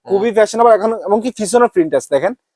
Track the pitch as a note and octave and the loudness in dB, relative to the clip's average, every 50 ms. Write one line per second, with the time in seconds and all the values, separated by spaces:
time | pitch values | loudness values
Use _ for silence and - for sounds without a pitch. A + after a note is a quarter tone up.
0 | _ - F#3+ G3 G3 A#3+ G#3+ G#3+ G#3+ G3+ - A3+ A#3 A#3+ A3+ G3 F#3+ A3+ A3+ G#3+ | _ -4 -4 -2 -2 0 2 0 0 0 2 2 4 4 4 4 2 -2 -4 -4
1 | E3+ F#3+ G3+ A#3 A3 B3+ A3+ - G#3+ F#3 G#3+ A#3+ A#3+ A3+ - F#3+ E3 D#3+ D3 C#3 | -4 -2 -2 -2 -2 -4 -6 -6 -8 -2 2 2 2 2 2 0 -2 0 0 -4
2 | - - D3 C#3 C#3+ F#3+ B3 _ _ _ _ | -4 -2 -4 -2 -2 -2 -6 _ _ _ _